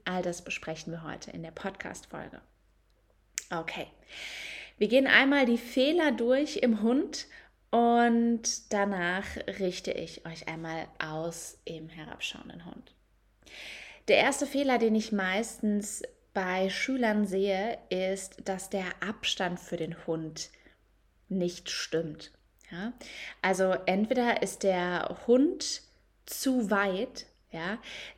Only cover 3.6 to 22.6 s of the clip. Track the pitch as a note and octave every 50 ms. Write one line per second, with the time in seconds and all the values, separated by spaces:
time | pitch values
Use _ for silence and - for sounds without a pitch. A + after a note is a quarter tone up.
3.6 | E3 E3 - - D#3 - - _ - - - - - - - - - - - -
4.6 | - - - - G#3 G3+ A3+ C4 C#4 C4 - A3 C4 C4+ C#4+ C#4+ C4 A#3 A#3 A#3
5.6 | - - - C4 B3+ C#4+ D#4+ F4 D#4+ D4 B3 G#3+ A#3 A#3 B3+ C4+ D4 D4 - -
6.6 | - B3 A3 G#3 G3+ A3+ B3 C#4 F#4 - - - - - - - - - _ _
7.6 | _ - - A#3 A#3 A#3 A#3 A#3 A#3 A#3+ A#3 A#3 A#3 A#3 A#3 A3+ A3+ - - -
8.6 | - - - G3+ G3+ G#3 G3+ F#3 F3 F3 F#3 F#3+ G3 - - - - - F#3+ -
9.6 | G3 F#3 F3+ - - F#3+ - - - D#3+ - - - E3 E3 D#3+ - - D#3+ E3
10.6 | E3 E3 D#3+ E3 D#3 - - - - D#3 D#3 D#3 E3 E3+ E3 - - - - -
11.6 | - - E3+ D#3+ D#3 E3 D#3+ E3 D3+ - - - - - - - - - - E3+
12.6 | E3+ - - - - - _ _ _ _ _ _ _ _ _ _ _ - - -
13.6 | - - - - - - - - - - G#3 - D#3+ B3+ C4+ - D4 C#4 - C4+
14.6 | C#4+ C4+ B3+ A#3 A3+ A3+ A3 A3 G#3+ - G#3+ G3+ F#3+ F#3 F#3 G3+ A3+ A3+ - -
15.6 | - G#3+ G#3 G#3 G3+ - - - - - - _ _ _ - G3+ F#3 F#3 F3+ F#3+
16.6 | F#3+ F#3+ F#3+ - - - C4 C4 A#3+ A3 G#3+ G#3+ G#3 F#3+ F3+ F#3+ G3 G3+ G3 F#3
17.6 | G3+ A3+ A#3 - - - F#3 F#3 F#3 F#3 F#3+ G3 - - - - - - F#3+ F#3
18.6 | - - - G3 F#3 F3+ - - - F#3+ A3 - - - - - G3 F3 F3 F3
19.6 | - - - E3+ D#3+ D#3 E3 - - - E3 D#3+ D#3+ D#3 D#3 - - - _ -
20.6 | _ - _ _ _ _ _ _ _ _ _ _ _ - F#3 F#3+ F3 F3 F3 -
21.6 | - - - - - - - D#3+ E3 D#3 D3+ - - - _ _ _ _ _ _